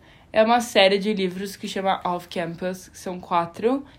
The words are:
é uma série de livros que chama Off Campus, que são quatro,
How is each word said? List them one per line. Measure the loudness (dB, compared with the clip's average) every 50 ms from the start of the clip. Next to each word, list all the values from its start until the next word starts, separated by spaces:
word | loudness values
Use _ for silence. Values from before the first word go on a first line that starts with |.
| _ -20 -20 _ _ _
é | 2 2 4
uma | 4 4 2
série | 2 2 4 6 6 6 6
de | 4 0 -2 0
livros | 0 -2 -2 -4 -6 -8 -10 -10
que | -10 -10
chama | -8 -6 -2 0 0 0 0 -2
Off | -4 -4 -4 -6 -8
Campus, | -6 -6 -6 -6 -6 -6 -6 -6 -6 -6 -12
que | -18 _
são | -12 -10 -10 -10 -10
quatro, | -6 -2 0 0 0 -2 -6 -2 0 0 0 0 -4 -10 -20